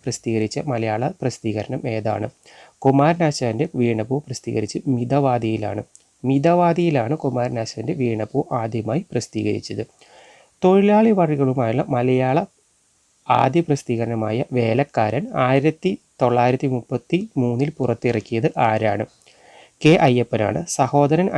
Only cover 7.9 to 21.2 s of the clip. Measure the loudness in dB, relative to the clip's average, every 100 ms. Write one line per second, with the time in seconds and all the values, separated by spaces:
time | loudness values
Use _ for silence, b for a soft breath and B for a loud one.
7.9 | -2 -2 -2 -4 -4 -2 -4 -4 -4 -4
8.9 | -4 -4 -6 -6 -4 -4 -4 -6 -10 -10
9.9 | _ b b b b b 0 4 4 6
10.9 | 4 4 4 2 2 0 0 0 0 -2
11.9 | 0 2 2 2 0 -2 _ _ _ _
12.9 | _ _ _ 0 2 2 0 0 -2 -2
13.9 | -4 -2 -2 -2 -2 -2 0 0 0 0
14.9 | 0 0 -2 -4 0 2 2 2 0 -4
15.9 | -4 _ -2 2 4 2 2 0 -2 -4
16.9 | -8 -2 -4 -2 -2 0 0 -2 -2 -2
17.9 | 0 0 -2 -2 -2 -2 0 0 2 0
18.9 | -2 -6 _ b b b b b 0 4
19.9 | 6 4 2 0 0 0 -2 -4 -2 2
20.9 | 4 4 2